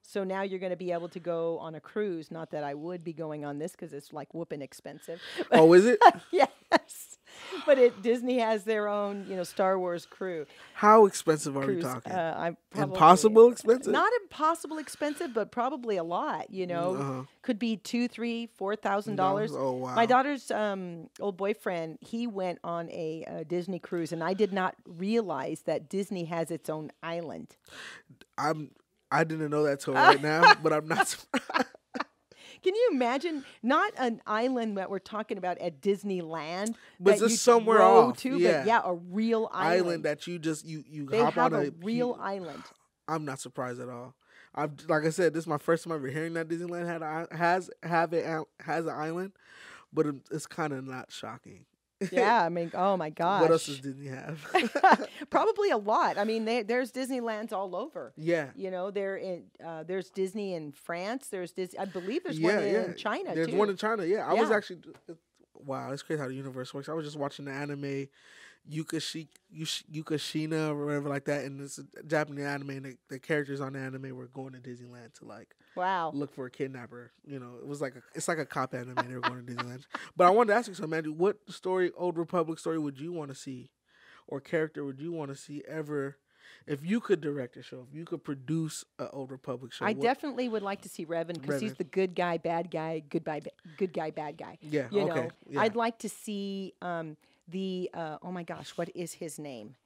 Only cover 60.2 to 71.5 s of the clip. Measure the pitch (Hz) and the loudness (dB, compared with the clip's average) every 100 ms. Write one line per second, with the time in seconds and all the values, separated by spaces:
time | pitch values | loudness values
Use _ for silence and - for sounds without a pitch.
60.2 | 190 214 202 175 151 - - 170 190 262 | -4 -4 -6 -6 -8 -14 -10 -8 -6 -8
61.2 | - 190 175 - 185 - 196 180 180 294 | -8 -8 -8 -6 -8 -6 -8 -6 -6 -6
62.2 | 370 156 165 202 156 214 220 - 214 240 | -4 0 2 2 2 0 0 -2 -4 -4
63.2 | 381 165 165 175 208 190 214 220 170 208 | -4 -2 0 2 2 2 -2 0 0 0
64.2 | 135 190 302 208 - 175 143 - - 165 | 2 2 4 2 0 -16 -16 -20 -20 -20
65.2 | _ _ _ - 139 131 123 143 - 156 | _ _ _ -18 -8 -6 -6 -10 -6 -4
66.2 | 131 131 135 127 127 139 143 160 147 151 | -4 -8 -10 -10 -10 -10 -8 -6 -6 -6
67.2 | 139 - 139 139 143 143 139 139 139 _ | -6 -6 -10 -8 -6 -6 -6 -6 -8 _
68.2 | - - - _ - 156 156 160 - 160 | -20 -20 -20 _ -10 -10 -6 -6 -6 -10
69.2 | 156 _ _ 156 156 - - 151 156 151 | -14 _ _ -12 -8 -8 -8 -12 -6 -6
70.2 | - 156 156 160 156 147 147 147 143 139 | -4 -6 -4 -2 -2 -4 -2 -4 -2 -4
71.2 | 139 147 135 | -4 -4 -6